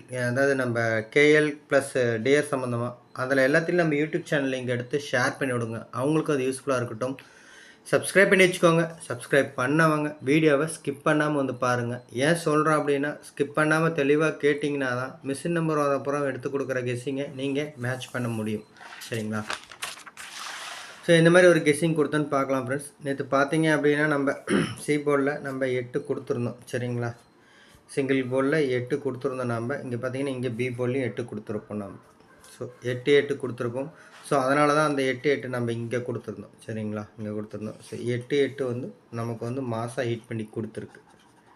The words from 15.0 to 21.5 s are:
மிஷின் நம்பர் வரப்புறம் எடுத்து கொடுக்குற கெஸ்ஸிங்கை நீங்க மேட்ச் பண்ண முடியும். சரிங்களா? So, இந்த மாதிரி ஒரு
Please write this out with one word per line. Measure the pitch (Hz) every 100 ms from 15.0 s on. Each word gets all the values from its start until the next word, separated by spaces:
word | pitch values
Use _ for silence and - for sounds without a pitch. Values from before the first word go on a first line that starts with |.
| 131 -
மிஷின் | 131 131 170 170
நம்பர் | 160 151
வரப்புறம் | 143 135 139 143 139
எடுத்து | 127 127
கொடுக்குற | 135 131 127
கெஸ்ஸிங்கை | 123 123 143 135 139
நீங்க | 131 139 139 151 123
மேட்ச் | 120 127 -
பண்ண | 127 117
முடியும். | 113 107 107 - - - -
சரிங்களா? | - 117 107 110 107 - - - - - - - - - - - - - - -
So, | -
இந்த | 165 170
மாதிரி | 175
ஒரு | 180